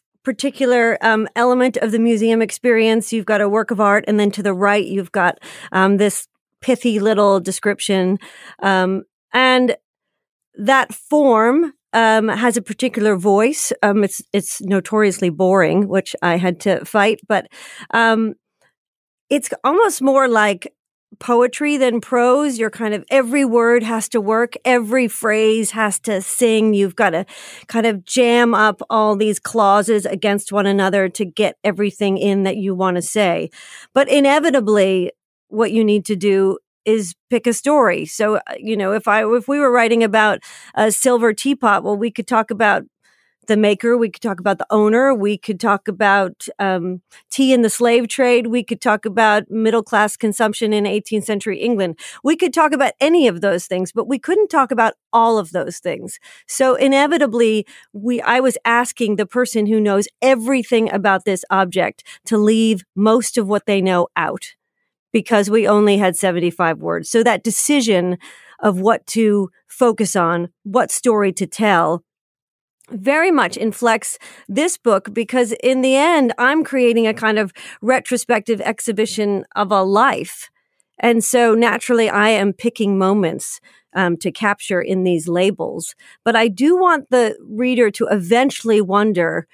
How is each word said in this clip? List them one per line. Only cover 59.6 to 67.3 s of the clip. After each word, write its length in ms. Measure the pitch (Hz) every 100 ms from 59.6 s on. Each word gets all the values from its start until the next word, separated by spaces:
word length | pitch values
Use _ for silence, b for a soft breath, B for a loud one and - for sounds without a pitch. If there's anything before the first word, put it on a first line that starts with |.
| 208
who 160 | 220
knows 260 | 208 196 202 _
everything 720 | 254 262 226 269 214 233 220
about 320 | 202 196 190 208
this 180 | 190 -
object 540 | 190 185 185 170 - B B -
to 100 | 220
leave 460 | 208 220 226 196 - 190
most 440 | 214 226 220 -
of 80 | 196
what 180 | 208 -
they 160 | 196
know 260 | 185 180 175 -
out 380 | 160 165 - - _ _ _ _ _
because 380 | 226 - 214 208
we 180 | 220 202
only 300 | 208 208 202
had 180 | 190 175
seventy-five 640 | 190 175 170 170 170 160
words. 320 | 165 165 160
So 140 | 226
that 200 | 226